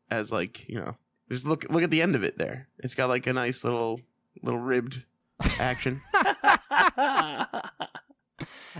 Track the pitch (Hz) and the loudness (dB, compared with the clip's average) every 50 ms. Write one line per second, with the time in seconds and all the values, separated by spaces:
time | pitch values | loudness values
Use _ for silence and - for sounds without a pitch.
0 | _ - 117 110 107 110 113 92 90 113 - - - - 117 107 - - 123 - | _ -4 -4 -4 -2 -2 -2 -2 -2 -4 -6 -12 -12 -10 -8 -8 -8 -8 -10 -14
1 | _ _ _ _ _ - 123 127 131 147 160 - - - 151 170 170 156 156 156 | _ _ _ _ _ -8 -8 -4 -2 0 0 0 0 0 2 2 2 4 4 4
2 | 165 196 143 113 92 - - - 82 - - 131 - _ _ - - 127 - - | 4 4 2 2 2 0 -2 -2 -4 -4 -6 -8 -12 _ _ -10 -8 -6 -2 0
3 | 131 127 123 127 127 131 127 127 123 120 123 - - 120 120 117 117 113 113 127 | 0 2 2 0 0 0 0 0 0 -2 -2 -2 -2 -2 0 0 0 -2 -4 -6
4 | - _ _ _ _ _ - - - 123 120 117 120 131 127 123 117 131 127 127 | -10 _ _ _ _ _ -16 -8 -4 -4 -2 -2 0 0 0 0 0 -2 -6 -12
5 | - _ _ _ _ _ _ - 120 - - - 120 127 127 - - 131 131 139 | -14 _ _ _ _ _ _ 0 0 0 2 2 0 0 0 -2 -2 -4 -4 -4
6 | - - - 392 - 403 - - - 277 330 - - - 277 285 - - - 247 | -2 0 2 2 4 2 0 2 4 4 4 4 2 0 2 4 4 4 4 2
7 | 285 277 269 - 156 151 139 - - - - - - - - - - - - - | 0 2 2 0 0 -2 -2 -6 -6 -6 -6 -8 -10 -10 -10 -10 -10 -10 -12 -16
8 | - _ _ _ _ _ _ - - - - - - - - | -20 _ _ _ _ _ _ -14 -14 -14 -14 -16 -18 -16 -12